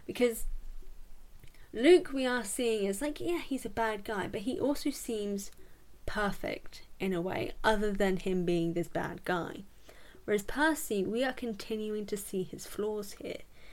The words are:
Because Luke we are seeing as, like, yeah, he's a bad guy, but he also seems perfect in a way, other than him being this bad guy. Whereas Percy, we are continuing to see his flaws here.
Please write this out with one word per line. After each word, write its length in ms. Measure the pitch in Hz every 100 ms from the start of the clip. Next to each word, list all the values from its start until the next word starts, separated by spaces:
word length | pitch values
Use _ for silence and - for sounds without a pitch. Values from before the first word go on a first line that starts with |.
| -
Because 400 | 185 247 226 - - - - - - - - - - - - -
Luke 380 | 214 269 359 -
we 120 | 269 254
are 180 | 247
seeing 440 | 208 - 240 220 196
as, 140 | 196
like, 180 | 294 302
yeah, 180 | - 349
he's 260 | - 262 233
a 40 |
bad 340 | 220 226 214
guy, 240 | 202 208 185
but 140 | 202
he 180 | 202 -
also 300 | 254 285 302
seems 600 | 269 - 220 202 202 196 - - - - - -
perfect 760 | 214 208 190 - - - - - -
in 140 | 190
a 80 | 180
way, 320 | 180 - - -
other 280 | - 208 214
than 260 | 196 196 190
him 260 | - 185 175
being 280 | 175 170
this 140 | 170 170
bad 360 | 165 - 170
guy. 400 | - 180 165 - 196 - - - - - -
Whereas 180 | 208
Percy, 640 | 202 - 311 302 - 208 185
we 180 | 226
are 100 | 262
continuing 720 | 254 240 208 - 220 214 214 208
to 100 | 202
see 260 | - 190
his 220 | 185 - -
flaws 500 | - 208 208 202 -
here. 180 | - - - - -